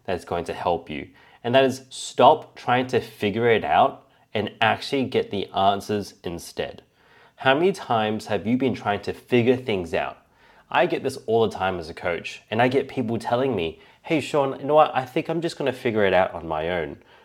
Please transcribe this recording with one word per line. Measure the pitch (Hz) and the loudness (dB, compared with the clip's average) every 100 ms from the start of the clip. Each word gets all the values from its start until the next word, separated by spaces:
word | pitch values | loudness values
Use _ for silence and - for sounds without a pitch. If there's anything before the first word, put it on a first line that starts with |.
that's | - 90 - | -6 -6 -4
going | 87 | -6
to | 82 | -6
help | - 90 82 - | -4 -2 -2 -4
you. | 73 - _ - _ | -12 -12 _ -20 _
And | 120 | 2
that | 131 | 4
is, | 135 127 - | 4 0 -12
stop | - - - 123 - - | -14 -8 6 6 6 0
trying | - - 123 127 | -10 0 0 2
to | 113 | -2
figure | - - 104 113 120 | -2 -4 -2 2 4
it | 107 | 4
out | 73 87 135 - _ _ _ | 4 4 4 2 _ _ _
and | 107 - - | -4 -4 0
actually | 110 104 - 139 | 2 2 -2 -2
get | 120 110 - | 0 -2 -2
the | 101 - | -4 -4
answers | - 95 98 95 104 95 - | 2 2 2 -2 -4 -4 -10
instead. | 90 85 - - 69 - _ _ _ _ _ - | -10 -10 -12 -8 -8 -10 _ _ _ _ _ -2
How | 131 | 2
many | 139 185 | 4 2
times | 190 - 117 107 107 - | 0 -2 0 0 -2 -4
have | 101 104 | -4 0
you | 127 | 0
been | 131 | 0
trying | 95 104 101 | -2 -2 -2
to | 95 | -4
figure | - - 123 117 127 | -8 2 2 4 2
things | 127 98 85 | 0 -4 -2
out? | 87 67 - _ _ _ _ - | -4 -4 -10 _ _ _ _ -4
I | 143 170 | 0 0
get | 165 | 0
this | 135 - - | -6 -6 0
all | 113 110 | 2 2
the | |
time | - 95 90 | 0 -4 -4
as | 80 | -10
a | |
coach, | 82 90 82 - - - | -6 -4 -4 -8 -14 -6
and | 110 | 0
I | 123 | 2
get | 131 - | 2 -2
people | - 110 113 | -6 -4 -4
telling | - 120 135 | -2 0 0
me, | 104 82 - - _ | -2 -4 -8 -20 _
"Hey, | - 160 | -4 -4
Sean, | 123 151 139 131 | 0 0 0 -2
you | |
know | 135 | 2
what? | 151 147 | 4 4
I | 131 | 2
think | 131 165 151 | -2 -4 -4
I'm | 165 | -4
just | 160 - | -4 -4
gonna | 139 | -4
figure | 120 123 107 | -2 -2 2
it | 98 | 4
out | 92 92 | 4 2
on | 85 82 | -2 -6
my | 78 80 | -4 -4
own." | 90 73 - _ - | -4 -6 -10 _ -20